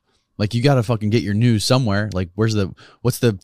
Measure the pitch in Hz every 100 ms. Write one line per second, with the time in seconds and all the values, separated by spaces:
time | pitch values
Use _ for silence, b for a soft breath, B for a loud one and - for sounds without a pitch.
0 | _ _ _ - 101 120 135 131 113 117
1 | 107 113 80 104 120 110 - 127 120 98
2 | 107 92 90 - 113 107 95 - B B
3 | 120 - 120 98